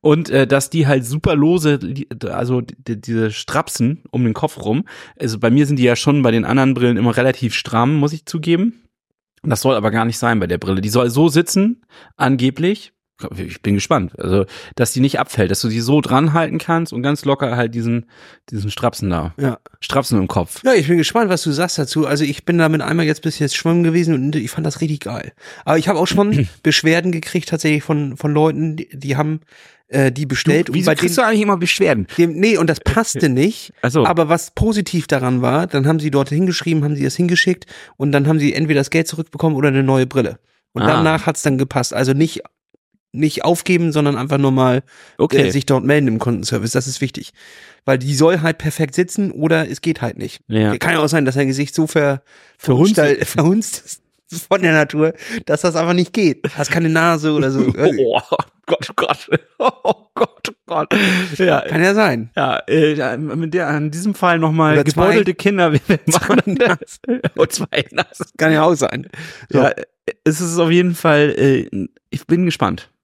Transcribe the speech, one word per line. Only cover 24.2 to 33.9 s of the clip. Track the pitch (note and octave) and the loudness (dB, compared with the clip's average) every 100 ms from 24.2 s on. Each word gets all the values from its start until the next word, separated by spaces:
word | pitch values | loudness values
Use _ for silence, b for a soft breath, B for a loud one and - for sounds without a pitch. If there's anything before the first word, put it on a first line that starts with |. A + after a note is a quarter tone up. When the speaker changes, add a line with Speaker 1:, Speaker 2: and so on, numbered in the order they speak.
| C3+ D3+ | 0 -2
Speaker 2:
ich | A#2 | -6
fand | - D#3 | -6 -6
das | - | -4
richtig | E3 D3 | -4 -4
geil. | - A#2 - _ B B - | -6 -10 -12 _ B B 0
Aber | D#3+ | 0
ich | D#3+ | 2
habe | F3+ | 0
auch | F#3 | 0
schon | F3+ G3+ C#3+ G#2+ - | 2 2 2 0 -2
Speaker 1:
<clears throat> | |
Speaker 2:
Beschwerden | D3+ D3+ D#3 E3 F3+ | 0 2 2 2 0
gekriegt | E3 - F3+ - | -4 -4 -6 -4
tatsächlich | D#3 D#3 D3+ | -4 0 -2
von, | - D3+ C#3+ B2+ | -2 -2 -2 -4
von | D3 | -2
Leuten, | D3 D#3 D3 D#3+ D#3 | 2 2 2 -4 -6
die, | - | -12
die | C#3 C#3 C#3 | -12 -6 -2
haben, | D3+ D#3 b b b b _ | -2 -4 b b b b _
äh, | C3+ C3+ | 0 0
die | B2+ D3 | 0 -4
bestellt | B2+ - D3 F3 | -2 2 2 2
Speaker 1:
Du, | |
Speaker 2:
und | D3 | 0
Speaker 1:
wieso | F3 | 0
Speaker 2:
bei | D3+ | 0
Speaker 1:
kriegst | F3 F3 | 0 2
Speaker 2:
denen | A3+ | 2
Speaker 1:
du | |
eigentlich | A3 | 2
immer | G#3 F#3+ | 2 0
Beschwerden? | F3 - F#3 B2 F#2 - | 0 2 2 2 -2 0
Speaker 2:
dem, | E3+ | 0
nee, | D#3+ G#3 G3 | 2 2 4
und | E3 | 2
das | D#3 | 0
passte | - A3 A3+ - D#3 | 0 0 -2 0 0
Speaker 1:
<laughs> | |
Speaker 2:
nicht. | B2+ E3+ - - _ | 2 0 -2 -16 _
Speaker 1:
Ach | B2 | -2